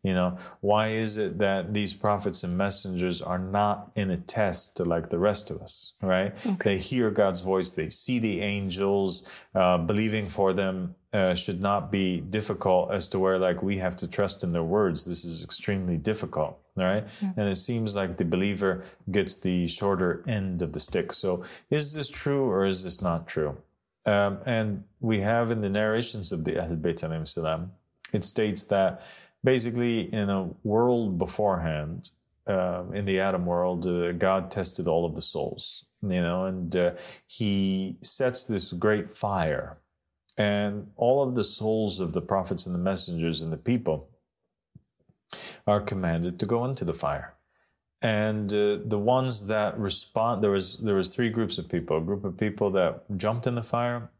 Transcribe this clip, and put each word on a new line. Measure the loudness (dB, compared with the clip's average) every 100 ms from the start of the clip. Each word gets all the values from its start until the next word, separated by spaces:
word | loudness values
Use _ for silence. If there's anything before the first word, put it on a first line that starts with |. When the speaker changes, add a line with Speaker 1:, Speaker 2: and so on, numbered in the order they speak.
Speaker 1:
You | 2
know, | 2 2 -2 -12 -6
why | 2 4 4
is | 0 -2 -2
it | -4 0
that | 2 2 0
these | 0 -2
prophets | 0 0 2 0 -4
and | -4 0
messengers | 0 -2 -4 -2 0 -2
are | -2 -4
not | 0 2 2 2 -4 -2
in | 0
a | -2
test | -4 0 0 0 -8 -4
like | 0 0 0
the | 2
rest | 2 2 -6
of | -10
us, | -10 -12 -14 _
right? | 0 2 2 -2 -4
Speaker 2:
Okay. | 0
Speaker 1:
They | 2 2
hear | 0 2 2
God's | 4 2 2
voice, | 0 0 0
they | -2 -4
see | -6 -2 0
the | 0 0
angels. | -2 -2 -4 0 2 4 2 -2 -10 -20 -4
Uh, | 2 4 4
believing | 4 2 2 0 -2
for | 2 2
them, | 4 0 -2 -6 -8 _
uh, | 2 2
should | 2 -2 -2
not | 0 0 0
be | 0 2 0
difficult | -2 -2 -2 0 4 4 4
as | 0 0
to | 2
where, | 2 4
like, | 2 2
we | 0 0
have | -2 -4
to | -6
trust | -2 -2 -2
in | -2
their | 0
words. | 2 2 2 0
This | -4 -6
is | -6 -10
extremely | -10 -8 -4 -2 0 0
difficult, | 0 -2 -4 -2 -4 -4 _ -2
right? | 0 0 -2 -6
Speaker 2:
Yeah. | -4 0
Speaker 1:
And | 0
it | 0
seems | -2 -2 -2
like | -2 -2 0
the |
believer | 0 2 2 2 0 0 -6 -14 -2
gets | 0 0 -2
the | 0 2 0
shorter | 0 0 2 2 0 -2
end | -2 -2 -2
of | -4
the | -4
stick. | -2 -2 -2
So | -4 -2 -2 -4 -16 _
is | -2 -2
this | -6 -8
true | -4 0 2
or | 2 2 2
is | 0
this | -4 -2
not | 0 0 -2
true? | -2 -2 -4 -16 _ _ _
Um, | 0 4 2 0 -2
and | 0 0 -4 -8 _
we | 0 2
have | 2 2 2
in | 0
the | 0
narrations | 2 2 2 -2 -6 -6
of | -4
the | -2 -2
Ahl | -2 0
Bayt | 0 -2
alayhim | -4 -4 -4
salam, | -4 -2 -2 -4 -12 _ _ -4
it | -4
states | -2 0 0 0
that | 0 4 4 0 -14 -20 -20 _
basically, | 2 2 2 0 2 0 0
in | 0 2
a | 0 -2 -4
world | 0 4 4 4 2 0
beforehand, | -2 2 2 2 0 -2 -4 -8 -12 _ _ _ -2
um, | 0 0 -2 -6
in | -4
the | 0 2
Adam | 2 2 2
world, | 2 2 0 0
uh, | 2 0
God | 2 4 4 0
tested | -4 -4 -2 0
all | 2
of | 2
the | -2
souls, | -6 -4 -4 -6 -10 -12 _ _
you | -2 0
know, | 0 0 -2
and, | -4 -2
uh, | 2 2 0 -14 -18 _
he | -2 0 2 2 2 -2 -6
sets | -10 -2 0 0 -2
this | -4 -2
great | 0 2 2 0
fire, | -4 -2 0 0 0 -4 -14 _ _ _ _ _ 0
and | 2 2 0 -4 -10 0
all | 4 4
of | 4
the | 0
souls | -2 -2 0 2 0 0
of | -2
the | -2
prophets | 0 0 0 -4 -4
and |
the | -2
messengers | 0 -2 -4 -2 -2 -2
and | -4
the | -4
people | 0 0 0 -2 -4 _ _ _ _ _ _ -20 _ _ _ _ _ -16 -16 -6 2
are | 2
commanded | 2 -2 0 0 0 -2
to | 0
go | 0
into | 0 -2
the | -4
fire. | -2 -2 -4 -6 -18 _ _ _ _ _ _
And, | 0 2 2 0 0
uh, | 2 4 2
the | 0 0
ones | 4 4 2 -2 -2
that | 0 0 0
respond, | -4 -4 -4 0 2 4
there | 4
was, | 2 0 -4
there | 0
was | 2 0
three | 0 0
groups | 2 -2 -2
of | -2
people, | -4 0 0
a |
group | 0 -2
of | -4 -2
people | -2 2 2
that | 4 2 0 -8 -2
jumped | 0 0 -2
in |
the | -2
fire | -2 0 0 -4 -8 _